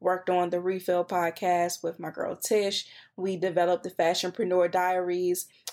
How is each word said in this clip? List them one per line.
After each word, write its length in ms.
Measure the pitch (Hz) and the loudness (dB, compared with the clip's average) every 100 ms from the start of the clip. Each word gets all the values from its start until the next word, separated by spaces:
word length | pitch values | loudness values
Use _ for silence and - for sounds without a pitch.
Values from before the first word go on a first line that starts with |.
worked 280 | 180 180 185 | -2 -2 0
on 220 | 180 180 | 0 0
the 100 | 175 | -2
Refill 440 | 180 185 185 175 | -2 -2 0 0
podcast 800 | 175 180 170 165 185 175 175 - | 0 0 0 0 0 2 0 -4
with 160 | 170 165 | -8 -8
my 100 | 160 | -10
girl 240 | - - | -6 -6
Tish. 540 | - - 214 196 202 - - - - | -4 0 2 2 -2 -8 -16 -18 -6
We 200 | 190 180 | -4 -2
developed 480 | 185 170 175 175 | 0 2 2 2
the 60 | 180 | -2
Fashionpreneur 840 | - 170 185 180 180 180 180 175 | 0 2 2 -2 -2 0 2 4
Diaries, 720 | 185 180 185 180 180 180 180 - _ - | 2 2 2 0 0 0 -2 -4 _ -16